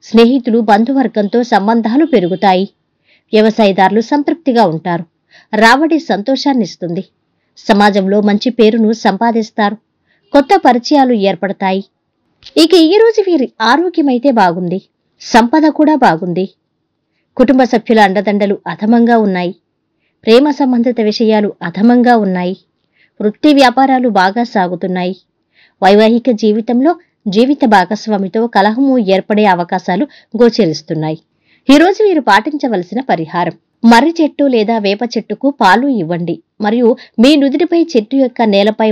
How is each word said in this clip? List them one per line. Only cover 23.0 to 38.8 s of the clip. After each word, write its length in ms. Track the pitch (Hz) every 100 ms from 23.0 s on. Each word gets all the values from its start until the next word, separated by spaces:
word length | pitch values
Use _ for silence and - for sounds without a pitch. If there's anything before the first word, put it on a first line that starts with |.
| _ _
వృత్తి 320 | 214 214 302 277
వ్యాపారాలు 480 | 262 240 269 262 247 202
బాగా 260 | 185 208 240
సాగుతున్నాయి. 640 | 220 180 180 190 185 180 185 _ _ _ _ _ _
వైవాహిక 480 | 190 208 220 233 233 220
జీవితంలో 500 | 220 208 220 247 277 339 _ _ -
జీవిత 300 | 196 262 285 269
భాగస్వామితో 680 | 208 180 208 - 208 190 220 233
కలహము 380 | 226 196 220 277 254 190
ఏర్పడే 300 | 190 - 208 208
అవకాశాలు 520 | 180 170 185 - 180 294 _ _ 214
గోచరిస్తున్నాయి. 760 | 233 220 190 156 - 156 156 156 _ _ _ _ -
ఈ 80 | 277
రోజు 180 | 339 403 427
వీరు 160 | 330 247
పాటించవలసిన 720 | 202 220 294 277 208 175 202 -
పరిహారం, 460 | 175 160 175 170 - _ _ 233
మర్రి 200 | 233 285 330
చెట్టు 260 | 302 - 285
లేదా 200 | 240 208 226
వేప 180 | 202 208 240
చెట్టుకు 340 | 233 - 208 269 285
పాలు 240 | 202 196 277 247
ఇవ్వండి 320 | 160 170 170 170 _ _
మరియు 260 | 208 226 240 254 - -
మీ 80 | 247 302
నుదుటిపై 380 | 277 285 349 339 320
చెట్టు 220 | 240 208 269
యొక్క 220 | 262 247 226
నేలపై 340 | 196 202 214